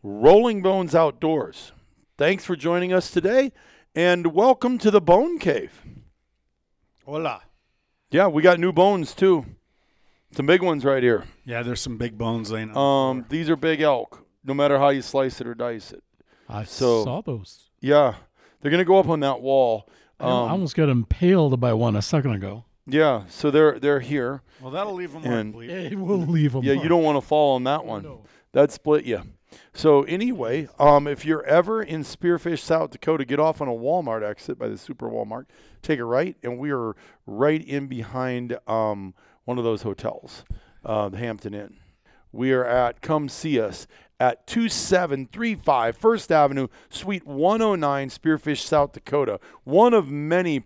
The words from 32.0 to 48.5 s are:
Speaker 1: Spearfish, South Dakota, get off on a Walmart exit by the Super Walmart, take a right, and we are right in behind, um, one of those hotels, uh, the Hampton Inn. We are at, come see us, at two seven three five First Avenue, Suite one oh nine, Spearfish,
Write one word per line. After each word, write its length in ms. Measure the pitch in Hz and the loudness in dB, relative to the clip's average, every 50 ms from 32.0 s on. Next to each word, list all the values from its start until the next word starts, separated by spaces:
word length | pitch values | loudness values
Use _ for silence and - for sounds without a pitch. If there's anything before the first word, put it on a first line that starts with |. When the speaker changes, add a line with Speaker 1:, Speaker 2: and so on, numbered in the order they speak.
| 139 | -10
Speaker 1:
Spearfish, 560 | - - _ - 175 175 165 - 170 165 139 | -12 -12 _ -2 -2 -2 0 -2 -6 -6 -6
South 320 | - - 165 160 160 - | -2 -2 0 0 0 -4
Dakota, 340 | - - - 160 160 151 135 | -8 -6 -4 -2 -2 -2 -2
get 140 | 120 139 143 | -4 0 0
off 200 | 151 160 156 - | 0 0 0 -2
on 60 | 151 | -6
a 40 | 131 | -6
Walmart 520 | 120 113 117 139 165 180 160 123 113 110 107 | -6 -4 -4 -2 -2 -2 -4 -4 -6 -4 -6
exit 340 | 104 104 - - - 143 | -6 -8 -10 -10 -12 -10
by 100 | - 117 110 | -8 -8 -8
the 80 | 107 | -8
Super 320 | 101 - - 131 120 127 117 | -10 -14 -16 -14 _ -10 -8
Walmart, 360 | 113 113 113 107 110 127 135 _ _ _ _ _ - _ | -8 -8 -8 -8 -10 -14 -14 _ _ _ _ _ -20 _
take 180 | - - 156 127 | -4 -4 -4 -4
a 60 | 120 | -2
right, 320 | 117 120 131 165 185 - _ - | -2 -2 -2 -2 -2 -8 _ -10
and 140 | 120 123 | -10 -10
we 140 | 123 139 147 | -8 -6 -6
are 240 | 139 127 117 110 101 _ _ _ _ _ _ | -4 -4 -4 -6 -8 _ _ _ _ _ _
right 380 | - 101 104 135 147 156 156 139 | -14 -4 0 0 0 0 -2 -4
in 220 | 127 139 143 139 | -6 -8 -8 -8
behind, 680 | 135 131 117 113 98 127 127 127 127 123 123 123 120 123 - _ | -8 -10 -12 -12 -10 -8 -6 -6 -6 -6 -8 -8 -10 -10 -12 _
um, 460 | - 110 113 110 107 104 101 98 92 - _ _ _ _ _ _ | -4 -2 -2 -2 -2 -4 -6 -10 -14 -16 _ _ _ _ _ _
one 120 | - 123 | -6 -6
of 60 | 127 117 | -2 -2
those 180 | 117 110 101 | -2 -2 -2
hotels, 640 | - 110 98 - - 113 110 - - - - - _ _ - - _ _ _ _ - | -6 -8 -10 -6 -8 -10 -10 -10 -18 -20 -20 -20 _ _ -16 -16 _ _ _ _ -8
uh, 240 | - 110 107 104 98 | -4 -4 -2 -2 -4
the 80 | 95 | -6
Hampton 360 | 98 120 117 110 104 - 107 104 | -8 -8 -8 -10 -10 -12 -12 -12
Inn. 240 | 104 101 - - _ _ _ _ _ _ _ _ _ _ _ | -12 -14 -16 -20 _ _ _ _ _ _ _ _ _ _ _
We 200 | - 117 123 135 131 | -10 -4 0 0 2
are 100 | 127 123 | 0 0
at, 360 | 120 120 127 123 117 117 _ | 0 2 2 2 0 -2 _
come 260 | - - 156 151 147 | -4 -2 -2 -2 -2
see 320 | 135 - - - 160 143 117 | -6 -10 -8 -4 0 0 0
us, 280 | 110 98 87 - - _ _ _ _ _ _ _ | 0 -2 -6 -12 -18 _ _ _ _ _ _ _
at 260 | 127 127 123 _ _ | 0 0 0 _ _
two 220 | - - 233 233 220 | -6 -2 -2 -2 -2
seven 580 | - - - - 185 180 180 156 139 135 131 - | -2 -6 -2 0 0 0 0 -2 -4 -6 -8 -12
three 240 | - 202 233 233 214 | -10 -6 -4 -4 -6
five 420 | - - 156 143 123 113 117 113 | -2 0 0 2 2 2 -2 -2
First 340 | _ - 226 233 196 - - | _ 2 2 2 2 -2 2
Avenue, 360 | 165 151 147 139 139 139 131 117 _ - _ _ | 4 4 4 4 2 -2 -6 -6 _ -18 _ _
Suite 360 | - - - 185 202 175 - | -16 -12 -8 -6 -8 -8 -8
one 360 | 147 143 135 156 185 214 226 | -10 -4 0 0 0 2 2
oh 140 | 226 214 202 | 0 0 0
nine, 340 | 175 151 143 139 139 135 131 | 0 0 -2 -2 -2 -6 -8
Spearfish, 520 | - - _ 160 156 143 _ 151 | -12 -4 _ 0 0 0 _ -6